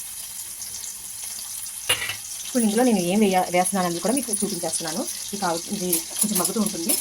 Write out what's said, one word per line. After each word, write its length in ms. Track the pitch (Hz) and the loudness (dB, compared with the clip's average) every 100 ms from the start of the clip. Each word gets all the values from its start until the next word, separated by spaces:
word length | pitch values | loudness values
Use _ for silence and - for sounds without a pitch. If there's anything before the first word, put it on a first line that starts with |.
| - - - - - - - - - - - - - - - - - - - - - - - - - | -10 -10 -10 -10 -10 -10 -10 -8 -10 -10 -10 -10 -10 -8 -8 -8 -8 -6 -4 -2 -2 -6 -8 -8 -2
ఇప్పుడు 180 | 254 | 2
ఇందులో 200 | 220 214 | 4 6
నేను 160 | 254 196 | 6 6
ఏం 200 | 170 208 | 4 6
వేయ-, 300 | 202 185 180 | 6 6 4
వేస్తున్నానని 500 | 180 185 190 180 170 | 4 4 2 0 2
కూడా 140 | 190 | 0
మీకు 180 | 269 233 | 0 0
చూపించేస్తున్నాను. 680 | 208 196 175 165 - 165 175 | -2 -2 -2 -2 -2 -2 -2
ఇది 400 | - - - 202 | -2 -4 -6 -2
కావు-, 320 | 180 165 - | 0 0 -2
ఇది 180 | 202 180 | -2 0
కొంచెం 460 | 165 - - 208 180 | 0 -2 -2 0 2
మగ్గుతూ 220 | 175 220 | 2 2
ఉంటుంది, 320 | 202 165 170 - | 0 0 0 0